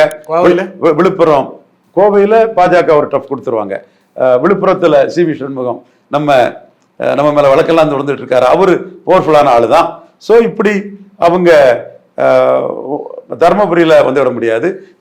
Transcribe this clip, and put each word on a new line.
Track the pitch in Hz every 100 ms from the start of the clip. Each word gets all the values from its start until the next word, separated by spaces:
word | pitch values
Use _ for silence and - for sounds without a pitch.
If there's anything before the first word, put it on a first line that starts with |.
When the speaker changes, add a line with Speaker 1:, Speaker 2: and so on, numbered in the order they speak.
| 151 - -
Speaker 1:
கோவையில? | 165 180 175 196 -
Speaker 2:
வி-, | 160 147
விழுப்புரம், | 185 - 156 139 127 - _ _ _ 175
கோவையில | 202 202 202 226 220 196
பாஜக | 180 175 160 151
ஒரு | 135
டஃப் | 139 -
கொடுத்துருவாங்க. | 135 123 113 101 98 - _ _ -
அஹ், | 131 123
விழுப்புரத்துல | 165 196 185 185 170 143 127
சி | 165
வி | 165 139
சண்முகம் | 135 135 123 117 - _ _
நம்ம, | 139 147 135 120 - - _ _ -
அஹ், | 131
நம்ம | 131 147
மேல | 147 139 139
வழக்கெல்லாம் | 160 165 151
தொடர்ந்துட்டு | 139 143 135
இருக்காரு. | - 127
அவரு | 123 160 190 147 - - -
பவர்ஃபுல்லான | 185 147 151
ஆளு | 139 120 113
தான். | 156 202 - - _
So, | - 226
இப்படி | 214 196 208 202 202 - - -
அவங்க, | 175 180 170 156 131 113 - - _ -
அஹ், | 135 131 131 131 131 - 131 143 - - - 156
தர்மபுரியில | 170 196 196 170 160 151
வந்து | 139 139
விட | 127
முடியாது. | 120 117 113 117 - - _